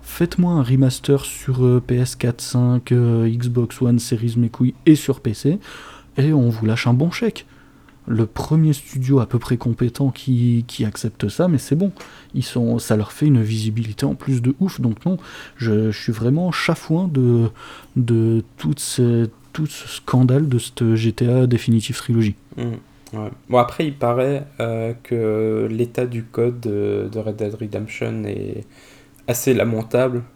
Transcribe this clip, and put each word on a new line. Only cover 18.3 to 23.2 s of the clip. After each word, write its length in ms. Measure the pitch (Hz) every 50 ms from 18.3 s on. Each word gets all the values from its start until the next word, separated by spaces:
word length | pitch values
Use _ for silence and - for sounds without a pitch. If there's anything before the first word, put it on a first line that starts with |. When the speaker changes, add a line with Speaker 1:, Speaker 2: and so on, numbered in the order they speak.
| 113 113 110 - -
Speaker 1:
toute 220 | - - 156 147 -
ce, 500 | - - - - 123 120 117 117 113 113 - _ - - -
tout 140 | - 156
ce 200 | 147 - - -
scandale 600 | - - - _ - - 127 127 123 127 143 160 147
de 80 | 127
cette 380 | 117 - - - - 120 113 113
G 160 | 110 110 113
T 180 | 107 - 123 120
A 160 | 123 127 127
Definitive 520 | 123 120 113 - - 113 113 104 - 123
Trilogy. 360 | - - - 120 113 113 104 101 - _ _ -
Speaker 2:
Mm, 40 | - 123 120 113 - - _ _ _ _ - -
ouais. 160 | 110